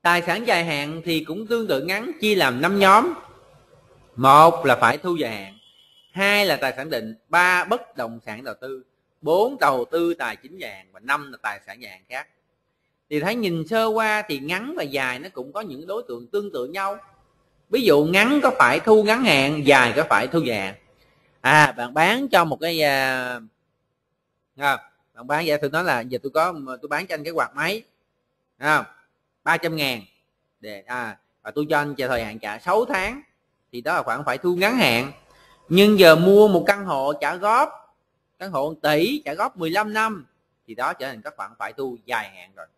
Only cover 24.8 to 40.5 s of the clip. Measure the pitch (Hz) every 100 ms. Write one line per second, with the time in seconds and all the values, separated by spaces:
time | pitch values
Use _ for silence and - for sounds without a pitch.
24.8 | - _ _ 113 123 147 165 147 143 156
25.8 | 175 127 123 127 139 156 175 165 135 127
26.8 | 147 147 185 160 147 160 120 139 160 214
27.8 | _ _ _ _ _ _ _ _ 143 151
28.8 | - _ _ _ _ _ 147 165 170 160
29.8 | 139 117 95 _ _ _ _ _ 107 101
30.8 | 107 123 117 98 _ _ 107 147 151 151
31.8 | 147 139 127 123 110 110 107 107 180 202
32.8 | 233 190 196 269 _ _ _ _ _ 123
33.8 | 131 170 123 117 143 131 175 175 202 254
34.8 | 151 117 135 - _ _ _ _ _ 175
35.8 | 208 208 170 160 180 202 214 185 175 202
36.8 | 190 139 135 147 147 180 202 233 311 -
37.8 | _ _ _ _ _ _ 190 156 147 165
38.8 | 147 151 196 302 143 160 240 185 160 190
39.8 | 214 214 220 196 127 _ _